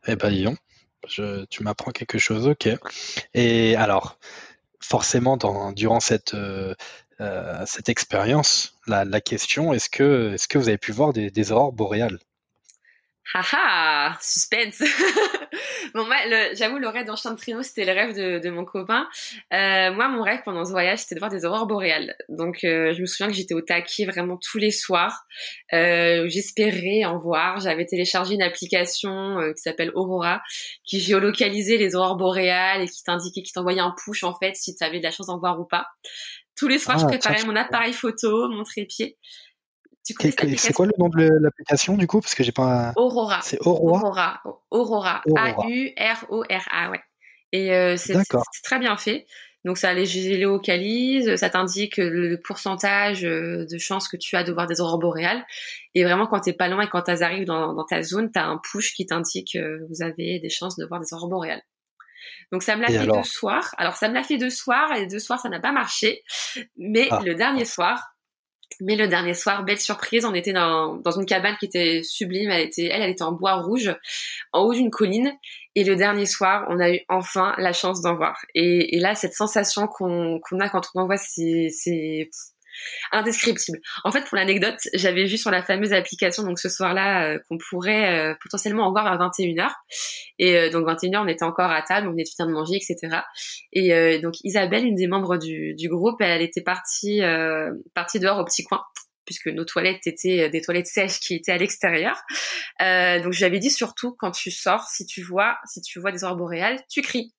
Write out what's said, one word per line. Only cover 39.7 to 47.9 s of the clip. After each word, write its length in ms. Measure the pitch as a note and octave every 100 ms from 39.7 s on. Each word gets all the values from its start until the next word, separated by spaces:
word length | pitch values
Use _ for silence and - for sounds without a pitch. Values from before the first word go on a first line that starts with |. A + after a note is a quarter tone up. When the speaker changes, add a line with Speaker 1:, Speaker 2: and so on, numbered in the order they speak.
| _ _ _ -
Speaker 2:
Tu 100 | -
connais 160 | D#3
Speaker 1:
Quel, 0 |
Speaker 2:
cette 80 | -
Speaker 1:
quel, 100 | D3+ C3
c'est 100 | A3+
Speaker 2:
application ? 40 |
Speaker 1:
quoi 120 | - F#3+
le 60 | G#3
nom 120 | F3
de 340 | E3 D#3+ D#3
l'application, 520 | D3+ - D3+ D3 - G3+
du 100 | F3
coup ? 120 | A3
Parce 140 | -
que 80 | -
j'ai 120 | A#2+
pas 400 | - - B2 A#2+ B2
Speaker 2:
Aurora. 460 | B3 A#3 G#3+ F#3
Speaker 1:
C'est 160 | - - E3+
Aurora ? 320 | E3+ E3 F3+
Speaker 2:
Aurora. 420 | G#3+ F#3 F3 - - - _
Aurora. 500 | A3+ A3+ G#3+ F#3 - -
Speaker 1:
Aurora. 360 | D#3 A3+ -
Speaker 2:
A 40 | G#3+
U 220 | B3 C4+ -
R 260 | G#3+ A3+ -
O 120 | A3 -
R 180 | F#3 -
A, 180 | - F3
ouais. 120 | F#3 _ _ _ _ _
Et, 240 | F#3+ F#3+ F#3
euh, 200 | F3+